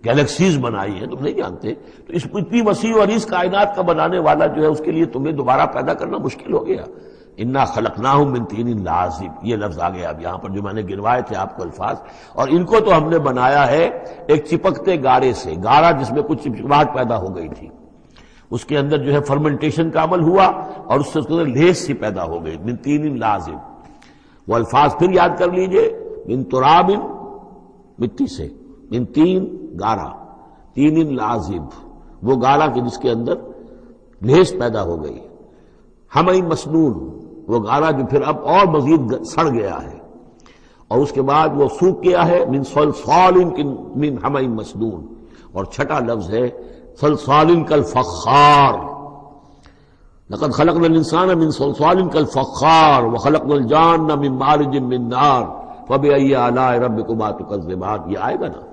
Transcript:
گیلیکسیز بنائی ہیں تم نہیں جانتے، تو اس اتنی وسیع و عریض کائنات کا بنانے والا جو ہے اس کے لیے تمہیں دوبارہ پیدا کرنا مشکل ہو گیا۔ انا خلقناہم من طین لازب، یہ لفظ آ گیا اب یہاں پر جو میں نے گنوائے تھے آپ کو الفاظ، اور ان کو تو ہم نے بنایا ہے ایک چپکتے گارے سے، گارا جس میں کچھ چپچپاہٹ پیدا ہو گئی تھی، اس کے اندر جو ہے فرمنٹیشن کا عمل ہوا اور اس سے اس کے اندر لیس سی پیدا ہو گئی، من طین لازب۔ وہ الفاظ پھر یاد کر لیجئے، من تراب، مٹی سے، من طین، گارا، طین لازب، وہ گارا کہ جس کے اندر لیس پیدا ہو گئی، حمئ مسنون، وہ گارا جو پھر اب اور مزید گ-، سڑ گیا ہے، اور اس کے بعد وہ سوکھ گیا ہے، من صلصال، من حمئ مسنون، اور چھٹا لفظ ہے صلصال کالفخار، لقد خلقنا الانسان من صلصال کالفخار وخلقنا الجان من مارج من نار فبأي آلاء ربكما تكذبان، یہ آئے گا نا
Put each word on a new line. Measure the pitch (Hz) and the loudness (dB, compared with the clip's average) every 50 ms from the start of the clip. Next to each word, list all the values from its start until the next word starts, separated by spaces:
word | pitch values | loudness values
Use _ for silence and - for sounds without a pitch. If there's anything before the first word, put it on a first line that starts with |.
| - | 0
گیلیکسیز | - 139 147 143 135 - - 180 190 156 | 0 2 2 2 0 0 2 2 2 2
بنائی | 139 127 117 113 101 98 101 101 | 2 0 -2 -4 -4 -4 -6 -6
ہیں | 92 107 | -8 -8
تم | 127 123 127 | -10 -8 -6
نہیں | 135 - - | -6 -4 -4
جانتے، | - - 95 - - - 107 - - - - - - - | -4 -6 -6 -10 -8 -8 -8 -8 -10 -14 -20 -20 -20 -18
تو | - 170 | -8 -6
اس | 175 - - - | -6 -6 -4 -6
اتنی | 208 175 - - 240 226 | -6 -6 0 0 0 2
وسیع | 208 190 - - 226 226 | 2 0 0 -2 0 2
و | 214 202 | 2 4
عریض | 190 220 220 - | 4 2 -2 -2
کائنات | - 190 180 180 185 190 202 208 202 - | -2 -2 -2 -2 0 2 2 0 0 0
کا | 185 | -2
بنانے | 180 175 165 156 156 165 185 180 | 0 0 0 0 0 0 0 0
والا | 156 151 151 151 165 | 2 2 2 4 2
جو | 156 - 156 | 0 2 2
ہے | 156 | 0
اس | 156 151 151 - | 2 0 0 -4
کے | - | -4
لیے | 160 160 165 | 0 0 -2
تمہیں | 165 - 135 135 156 160 | -2 -2 -6 -4 -4 -4
دوبارہ | 143 131 120 131 143 151 | -2 0 0 2 2 2
پیدا | 139 - 135 135 151 165 | 0 -2 -4 -4 -4 -4
کرنا | - - 170 - | -4 -6 -6 -6
مشکل | - - - - - - - - | -6 -6 -8 -8 -10 -8 -4 -4
ہو | - - | -2 -2
گیا۔ | - - - - - - - - - - - - - _ | -2 -6 -6 -6 -14 -18 -20 -20 -20 -20 -20 -20 -20 _
انا | - 107 123 131 135 123 | -8 -6 -2 0 0 0
خلقناہم | - - 110 113 123 - 107 113 135 139 147 147 139 | 0 -2 -4 -4 -4 -4 -2 0 2 4 4 2 2
من | 127 123 113 | 0 -4 -4
طین | - 104 107 117 120 117 104 92 | -6 -6 -6 -4 -4 -4 -4 -2
لازب، | 85 82 87 90 90 85 87 98 92 - - - | -2 -2 0 -2 -2 -4 -8 -12 -12 -14 -10 -6
یہ | 110 117 | -4 -4
لفظ | 104 101 101 78 87 | -4 -4 -6 -6 -4
آ | 85 87 | -4 -4
گیا | 92 90 87 80 | -4 -6 -8 -8
اب | 76 80 | -8 -8
یہاں | 85 87 90 | -10 -10 -10
پر | 92 - 98 | -10 -10 -8
جو | 95 101 104 | -8 -6 -6
میں | 98 98 | -6 -6
نے | 110 | -8
گنوائے | 101 90 95 98 101 113 123 127 | -8 -8 -8 -4 -2 -2 -2 -2
تھے | 120 - 110 | -2 -6 -6
آپ | 95 95 95 - | -6 -6 -8 -8
کو | - 90 | -10 -12
الفاظ، | 82 - - 92 117 160 - - - - - - - - | -12 -10 -8 -8 -8 -8 -8 -12 -20 -20 -20 -20 -12 -4
اور | - 127 135 | -4 0 2
ان | 151 175 180 | 2 0 2
کو | 165 220 220 | 2 2 2
تو | 214 208 180 | 4 4 2
ہم | 160 151 160 | 2 4 2
نے | 170 165 | 0 0
بنایا | 143 139 123 123 123 131 143 143 143 | 0 0 0 2 2 4 4 4 4
ہے | 120 139 156 170 - - - - - - - - | 4 4 2 2 0 -2 -8 -12 -14 -16 -14 0
ایک | - 151 156 - | 0 0 0 2
چپکتے | - 170 160 - 190 - - - 190 180 156 127 | -2 -4 0 0 -2 -2 0 -2 -2 -2 0 2
گارے | 131 127 127 135 127 117 | 2 2 4 4 2 0
سے، | - - 87 78 85 92 | -2 -6 -10 -8 -6 0
گارا | 110 135 151 160 170 | 4 4 6 6 6
جس | 160 131 135 107 | 4 2 -2 -2
میں | 120 147 - | -2 -2 0
کچھ | - 156 - - | -2 -4 -4 -4
چپچپاہٹ | 147 110 - 113 135 143 147 156 147 - | -8 -8 -6 -2 2 2 2 2 2 0
پیدا | 131 123 113 117 | -4 -2 -2 -2
ہو | 104 92 95 92 | -4 -4 -6 -8
گئی | 87 82 76 | -10 -10 -12
تھی، | - - - - - - - - _ _ _ _ _ - - - - - - _ | -14 -16 -18 -20 -20 -20 -20 -20 _ _ _ _ _ -20 -20 -20 -20 -20 -12 _
اس | - 117 - | -8 -8 -6
کے | - 151 | -2 -2
اندر | 143 139 143 156 | -2 0 0 -2
جو | 147 131 143 143 | -2 0 0 0
ہے | 147 | 0
فرمنٹیشن | 143 - 139 147 151 151 143 139 151 151 147 160 165 160 | 0 0 -2 0 0 0 -2 0 -2 -2 0 0 -2 0
کا | 160 151 160 | 0 0 0
عمل | 160 185 180 156 | 0 0 2 2
ہوا | 160 185 196 190 180 - - - - - - - | 4 4 4 4 4 2 -2 -10 -12 -14 -16 -4
اور | - 117 139 | -2 0 0
اس | 143 | 0
سے | - - 156 | -2 -4 -4
اس | 131 | -2
کے | 110 156 | -2 -2
اندر | 170 165 | -2 0
لیس | 143 117 135 160 180 175 - - | 0 2 4 4 4 4 2 -2
سی | - 135 | -6 -6
پیدا | - - 110 95 95 87 | -4 -4 -6 -4 -4 -6
ہو | 80 85 85 82 | -6 -6 -6 -8
گئی، | 80 80 78 90 | -8 -10 -8 -8
من | 117 123 110 - | -8 -8 -6 -2
طین | 139 147 147 151 151 139 120 | -2 -2 0 0 -2 -4 -2
لازب۔ | 113 110 104 95 85 85 76 78 - - - - - - - - - - - _ _ _ _ _ _ | -2 -2 -2 -2 -4 -10 -14 -14 -16 -20 -20 -20 -20 -20 -20 -20 -20 -20 -20 _ _ _ _ _ _
وہ | - 107 | -2 -2
الفاظ | 117 113 - 123 135 147 143 - - | -2 -2 2 2 2 4 2 2 2
پھر | - 190 185 | 0 4 4
یاد | 180 175 180 175 | 4 2 2 2
کر | - 185 175 | 0 -2 0
لیجئے، | 180 180 190 190 - - 466 440 - - - - - - - | 0 -2 -2 2 2 2 2 2 -2 -6 -12 -14 -14 -14 -8
من | - 113 131 127 | -6 -6 -6 -4
تراب، | - 127 131 127 143 160 175 175 185 202 214 - - - - - - - - - - - - - - _ _ _ _ _ - | -2 -2 2 4 6 6 6 6 4 0 -2 -4 -10 -12 -14 -16 -18 -18 -20 -20 -20 -20 -20 -20 -20 _ _ _ _ _ -6
مٹی | 117 127 - - - | -6 -6 -2 -4 -4
سے، | - - - 78 71 - - - - - - - - | -4 -4 -10 -12 -12 -14 -18 -20 -20 -20 -20 -12 -6
من | 107 120 123 | -6 -6 -6
طین، | - - 147 160 180 185 185 - - - - - - - 85 | -2 2 2 4 4 4 0 -2 -6 -10 -14 -16 -14 -12 -6
گارا، | 98 110 113 98 76 - - - - - - - - - - _ - - _ | -4 -2 -2 -4 -6 -10 -12 -16 -20 -20 -20 -20 -20 -20 -20 _ -20 -12 _
طین | 123 143 151 156 160 160 147 135 | 2 2 4 4 2 0 0 -2
لازب، | 123 107 110 120 110 82 82 98 85 73 67 - - - - - - - - - - 95 | -4 -2 -2 -4 -4 -4 -6 -8 -8 -10 -12 -16 -20 -20 -20 -20 -20 -20 -20 -18 -6 0
وہ | 117 135 123 | 0 0 2
گارا | 120 131 139 151 156 | 4 2 4 4 2
کہ | 147 117 123 | 0 0 -2
جس | 123 120 - | -4 -4 -6
کے | - - 127 | -2 -2 -2
اندر | 117 113 120 131 127 - - - - - - - - - - - - _ _ _ _ - | -2 0 -2 -4 -4 -4 -6 -16 -18 -20 -20 -20 -20 -20 -20 -20 -20 _ _ _ _ -6
لیس | 92 117 139 175 185 - - - | 0 4 6 6 6 4 2 -4
پیدا | 120 120 110 107 95 | -4 -2 -2 -2 -2
ہو | 85 85 80 76 | -4 -4 -6 -6
گئی، | 73 - - - - - - - - _ _ _ _ _ _ _ _ _ _ _ _ | -10 -12 -14 -16 -20 -20 -20 -20 -20 _ _ _ _ _ _ _ _ _ _ _ _
حمئ | - 143 165 185 185 185 | -2 0 2 4 2 2
مسنون، | 180 165 160 - - 147 156 165 160 139 104 80 67 - - - - - - - - | 2 0 -4 -4 -4 -2 0 2 2 2 0 -4 -10 -12 -14 -16 -18 -20 -20 -18 -6
وہ | 85 113 117 101 | -2 -2 -2 0
گارا | 104 127 143 156 160 | 0 0 2 2 0
جو | 151 135 131 | 0 -2 -2
پھر | - 139 143 131 | 0 0 0 0
اب | 143 160 - - | 0 -4 -4 -2
اور | - 165 190 202 | 2 4 4 4
مزید | 180 156 151 127 139 165 156 127 107 | 4 2 0 4 4 2 2 2 -2
گ-، | 127 - - | -6 -6 -8
سڑ | - - 151 165 151 | -6 -2 -2 0 0
گیا | 123 117 101 95 82 67 - | 0 -2 -2 -4 -6 -8 -10
ہے، | - - - - - - - - - _ _ - - _ _ - _ _ _ - | -12 -16 -18 -20 -20 -20 -20 -20 -20 _ _ -20 -20 _ _ -20 _ _ _ -10
اور | _ - 127 | _ 0 0
اس | 147 143 | 0 0
کے | - 135 | 0 -2
بعد | 131 135 143 156 160 156 143 | 0 2 2 2 2 2 2
وہ | 143 143 131 - - | 2 0 0 2 2
سوکھ | 175 190 180 - - | 2 2 2 2 2
گیا | 180 175 175 170 | 2 4 4 4
ہے، | 165 175 175 170 - | 4 4 2 2 0
من | 127 143 135 | -2 -2 -4
صلصال، | - - 143 151 139 104 - - 113 151 175 185 185 180 180 180 170 - - 147 139 127 - - - - | -2 0 2 2 2 0 -4 -2 2 4 6 6 6 6 4 2 0 -2 -4 -4 -4 -6 -8 -12 -10 -4
من | 127 147 151 131 120 - | -2 -2 -2 -2 -4 -4
حمئ | 131 143 139 131 | -2 -2 -2 -2
مسنون، | 127 113 107 104 - - 98 110 113 95 80 73 - - - - - - - - - - | -2 -4 -4 -8 -10 -6 -6 -6 -6 -6 -8 -14 -16 -20 -20 -20 -20 -20 -20 -20 -12 -8
اور | 98 98 | -8 -8
چھٹا | - - - 147 147 156 143 | -8 -6 -6 -4 -2 -2 -2
لفظ | 120 113 117 107 90 85 107 | -2 -2 -4 -4 -4 -4 -2
ہے | 117 127 123 - - - - - - - - - - | -2 -2 -2 -4 -10 -18 -20 -20 -20 -20 -20 -8 0
صلصال | 143 147 151 - - 131 143 151 156 165 175 165 147 | 0 0 0 0 0 2 4 4 6 6 4 4 2
کالفخار، | - 156 143 127 - - 127 127 - - - - 117 131 143 147 147 147 143 139 131 - - - - - - - - - - - - - - _ 143 - _ _ - _ _ _ _ _ _ _ - _ _ _ - | 2 2 0 0 0 -2 -2 -2 -2 -6 -6 -2 2 6 6 8 8 8 8 6 6 4 0 -6 -10 -14 -14 -16 -18 -20 -20 -20 -20 -20 -20 _ _ -20 _ _ -20 _ _ _ _ _ _ _ -20 _ _ _ -14
لقد | 104 95 151 143 113 | -6 -4 -4 -2 0
خلقنا | 143 151 170 165 170 165 | 2 2 2 4 4 4
الانسان | 165 160 165 156 - 160 170 185 | 4 4 4 2 2 0 0 2
من | 185 180 165 160 151 | 2 2 2 2 0
صلصال | 143 - 135 143 135 - 147 165 180 190 185 160 | 0 -2 -2 -2 0 2 2 4 4 2 0 0
کالفخار | 143 160 147 - - 135 135 - - - 135 156 165 160 156 151 143 127 120 | 0 0 0 0 0 -4 -4 -4 -4 0 4 6 6 8 8 6 6 4 4
وخلقنا | 113 120 113 - 143 151 151 - 131 147 | 0 -2 0 2 2 2 2 2 0 0
الجان | 139 127 113 143 156 165 165 170 160 156 156 151 139 | 0 2 2 4 4 6 6 4 2 2 0 0 0
من | 143 139 131 | 0 -2 -2
مارج | 127 135 143 151 147 147 131 135 | -2 2 2 2 2 2 0 -2
من | 139 127 123 127 123 120 117 | -4 -2 -2 -2 -4 -4 -4
نار | 123 127 143 147 135 123 107 - - - - - - - - | 0 2 4 4 4 2 0 -4 -8 -14 -14 -16 -18 -18 -4
فبأي | - 131 139 143 147 143 139 135 135 135 | -2 -2 2 4 4 4 4 4 4 4
آلاء | 127 123 120 120 127 131 127 120 | 2 2 2 2 2 2 2 2
ربكما | 120 123 120 110 110 110 - 113 110 107 107 | 2 0 0 -2 -4 -4 -4 -4 -2 -2 -4
تكذبان، | 98 - 90 - 104 98 80 82 92 92 92 98 107 95 78 85 | -4 -6 -8 -8 -8 -8 -6 -6 -8 -6 -4 -6 -6 -6 -6 -6
یہ | 101 92 | -6 -4
آئے | 98 123 - - | -4 -4 -4 -4
گا | 120 | -6
نا | - - - - - | -8 -8 -12 -18 -20